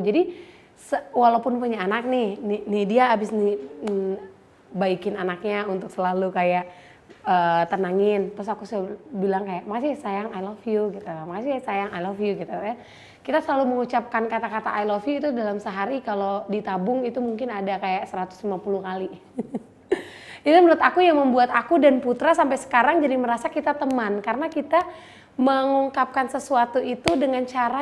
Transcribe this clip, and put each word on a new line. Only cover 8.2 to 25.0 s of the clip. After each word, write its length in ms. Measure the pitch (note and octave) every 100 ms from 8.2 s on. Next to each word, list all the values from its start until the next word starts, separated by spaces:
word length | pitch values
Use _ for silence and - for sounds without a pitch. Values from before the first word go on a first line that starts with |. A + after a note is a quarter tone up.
| F#3 -
Terus 120 | G3
aku 140 | G#3 G#3
selalu 320 | G#3 F#3+ G#3 -
bilang 380 | G#3+ G3 F#3+ G3+
kayak, 160 | F3+ F3+
"Makasih 240 | A3 D4
ya 60 | C4+
sayang, 280 | G#3+ G3 A3
I 80 | G#3+
love 200 | F#3+ G#3+
you," 280 | A#3 G#3+ G#3
gitu. 160 | G3 F#3+
"Makasih 420 | D#3+ D#3+ F#3 C4 C4
ya 60 |
sayang, 260 | B3+ G3 G3+
I 80 | F#3+
love 160 | F3+ G3
you," 120 | G#3 F3+
gitu 160 | -
ya. 240 | F3 G3+ A#3+ - - - -
Kita 160 | - D4+
selalu 240 | D#4 C4+ B3+
mengucapkan 560 | B3 A#3+ B3 A#3 A#3 A3+
kata-kata 400 | A3+ A3 G#3+ A3 G#3+
I 80 |
love 200 | G#3 G#3 A#3+
you 80 | C#4+
itu 160 | D4
dalam 240 | A#3+ G#3 G3+
sehari 480 | G#3 F#3+ G3+ C4+
kalau 400 | A#3 G3+ G3 G3+ G#3+
ditabung 560 | G#3 G#3+ F#3+ F#3 B3+ B3
itu 160 | A#3+
mungkin 240 | A#3+ A3 B3
ada 320 | G#3 G3 F#3+
kayak 240 | G3 F#3 -
seratus 240 | F#3 F#3 -
lima 160 | G#3 F#3
puluh 240 | G3+ G3
kali. 240 | F#3+ F#3+ F#3+ - -
<laughs> 1120 | - - - - - - - - - - -
Itu 80 | C#4+ E4
menurut 240 | F4 D#4+
aku 160 | - -
yang 160 | F4+ D4+
membuat 320 | C4+ B3 B3 A#3+
aku 240 | A3+ E4
dan 240 | C#4+ C4
Putra 320 | B3 A#3+ D4+ E4
sampai 240 | D4 C4
sekarang 400 | - B3+ B3 E4+
jadi 160 | D4 C4
merasa 320 | A#3+ A#3 D#4+
kita 240 | D#4 D4
teman. 480 | D4 C#4 C4 G#3 G3+
Karena 320 | G#3+ A#3 D#4+
kita 320 | D#4 C#4+ D#4+ F4+ -